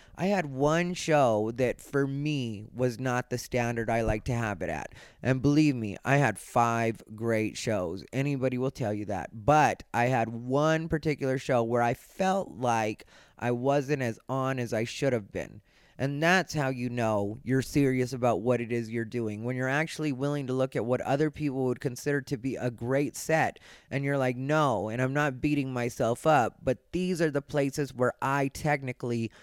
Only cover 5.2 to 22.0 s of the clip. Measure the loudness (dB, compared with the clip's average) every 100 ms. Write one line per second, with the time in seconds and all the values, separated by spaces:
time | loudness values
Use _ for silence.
5.2 | 0 2 4 4 4 2 -4 -6 0 4
6.2 | 4 0 -2 2 2 2 0 -2 -8 -6
7.2 | 0 0 0 -4 -2 -2 -2 -6 -8 -4
8.2 | -2 0 -2 0 -4 -2 -4 -4 -4 -6
9.2 | -6 -6 2 4 4 2 -4 0 2 2
10.2 | 0 -4 -2 0 2 2 0 -2 -2 -2
11.2 | -2 -2 0 0 2 2 2 0 -6 -2
12.2 | 0 0 -2 -4 0 2 0 -4 -10 -20
13.2 | -20 -6 -2 0 2 2 2 0 -2 -4
14.2 | -4 -2 -2 -2 -2 -2 -2 -2 0 0
15.2 | -2 -8 -8 -12 -20 _ _ -6 -4 0
16.2 | 2 2 2 -2 -2 -2 -4 0 0 2
17.2 | 0 -4 0 0 2 2 4 2 0 0
18.2 | 0 2 2 0 0 -4 -2 -4 -4 -2
19.2 | -4 -4 -4 -2 -2 0 -2 -4 -4 -2
20.2 | -2 -2 -2 0 0 0 0 0 0 2
21.2 | 0 0 -2 0 0 0 -4 -4